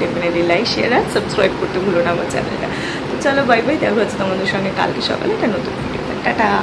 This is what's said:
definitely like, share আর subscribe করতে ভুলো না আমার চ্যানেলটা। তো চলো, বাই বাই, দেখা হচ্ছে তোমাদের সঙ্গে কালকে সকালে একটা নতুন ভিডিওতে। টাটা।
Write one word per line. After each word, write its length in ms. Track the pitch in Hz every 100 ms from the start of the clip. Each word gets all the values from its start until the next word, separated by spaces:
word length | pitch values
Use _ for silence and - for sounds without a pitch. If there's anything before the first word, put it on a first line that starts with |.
definitely 420 | - 170 170 170 170
like, 180 | 175 233
share 180 | - 226
আর 120 | 277 -
subscribe 380 | - - - 190 -
করতে 180 | 185 185
ভুলো 160 | 196 170
না 60 | 175
আমার 180 | 170 -
চ্যানেলটা। 380 | - - - - - - - -
তো 60 | -
চলো, 160 | 285 277 247
বাই 100 | 226 233
বাই, 100 | -
দেখা 120 | 226
হচ্ছে 220 | 214 190 -
তোমাদের 260 | 190 190 196
সঙ্গে 160 | 202 190 190
কালকে 240 | 180 240 -
সকালে 220 | - 359 440
একটা 100 | 247
নতুন 280 | 190 - -
ভিডিওতে। 320 | - - - -
টাটা। 240 | - 240 208 202